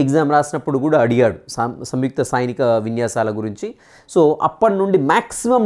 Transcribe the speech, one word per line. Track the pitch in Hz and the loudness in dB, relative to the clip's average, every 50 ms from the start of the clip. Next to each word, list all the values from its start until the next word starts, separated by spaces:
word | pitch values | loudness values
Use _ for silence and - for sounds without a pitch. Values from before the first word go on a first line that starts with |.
| 147 | 2
ఎగ్జామ్ | 135 139 160 151 143 147 | 2 2 2 2 2 2
రాసినప్పుడు | 147 143 - - 147 - - 143 131 127 | 0 0 0 -4 -8 -6 -4 -4 -2 0
కూడా | 156 151 147 120 | 2 2 2 2
అడిగాడు | 117 120 120 123 110 85 - - - - | 2 4 4 2 2 0 -2 -10 -14 -6
సం-, | - 117 123 113 - 123 - | -6 -6 -6 -6 -10 -12 -8
సంయుక్త | - 131 131 131 131 - 131 - | -6 -4 -4 -4 -2 -4 -4 -2
సైనిక | - 123 123 123 120 - 135 120 117 113 107 | -2 -2 -2 -4 -2 -2 0 2 2 0 0
విన్యాసాల | 113 113 117 117 113 - 123 110 110 104 | -2 -4 -4 -4 -4 -2 -2 -2 -2 -4
గురించి. | 107 107 110 101 - - 214 - - _ _ - - _ _ - | -4 -6 -8 -8 -8 -10 -12 -12 -14 _ _ -20 -20 _ _ 2
So | 185 160 147 151 147 - | 4 4 4 4 2 -2
అప్పటి | 156 - - 220 226 202 190 | -4 -2 2 2 2 2 2
నుండి | 196 196 190 180 139 139 | 0 2 2 2 2 2
మ్యాక్సిమం | 170 226 - - - - - 233 254 247 220 | 2 0 0 -2 -10 -6 -2 0 2 2 4